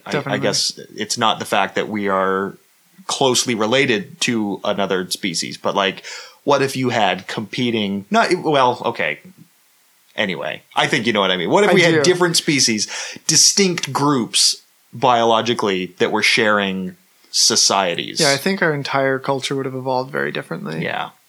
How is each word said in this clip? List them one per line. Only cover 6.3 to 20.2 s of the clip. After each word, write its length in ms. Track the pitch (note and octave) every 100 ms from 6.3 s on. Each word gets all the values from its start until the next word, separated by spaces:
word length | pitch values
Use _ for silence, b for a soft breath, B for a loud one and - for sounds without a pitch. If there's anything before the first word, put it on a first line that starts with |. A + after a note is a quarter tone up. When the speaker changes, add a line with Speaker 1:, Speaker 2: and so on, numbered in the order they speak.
| B
Speaker 1:
what 160 | - C#3
if 160 | C3+ C3+
you 140 | B2
had 360 | A#2 G2+ F2+ -
competing, 800 | - G#2+ - B2 A2+ G2+ G2 F#2+
not, 180 | A3 - F3+
well, 400 | C#3+ C#3+ B2+ A#2+
okay. 360 | - - E2 D2+ - - - _ _ _ _ _ _
Anyway, 480 | - - D2+ D2 - - -
I 120 | D3+
think 180 | D3+ A2+
you 80 |
know 60 | G#2
what 100 | F#2+
I 80 | F#2
mean. 100 | F2
What 160 | E3
if 60 | G#3
Speaker 2:
I 20 |
Speaker 1:
we 80 | F3+
had 140 | E3
Speaker 2:
do. 80 | D#3+
Speaker 1:
different 340 | D3 F3 F3 E3
species, 500 | - C#3+ B2 G#2+ - B B B -
distinct 680 | D#3 - - G3 E3+ -
groups 640 | C3+ C#3+ C#3 G2+ - - - _ _ _
biologically 920 | A#2+ C3 A#2+ A#2 A2+ A2+ A#2+ G#2+ F#2+ F#2 -
that 140 | A2
were 100 | G#2
sharing 760 | G#2 - A2 G#2 G2 F#2+ F#2 - _ _ _
societies? 920 | - - - - G2 F#2+ E2+ A1+ -
Speaker 2:
Yeah, 100 | D3+
I 40 | C#3
think 240 | F#3+ G3
our 140 | F3
entire 440 | D3 C3+ C#3 C3+ C3
culture 380 | C3 C3+ - C#3
would 80 |
have 100 | C3+
evolved 360 | C3 C3 B2+ C3
very 180 | C#3+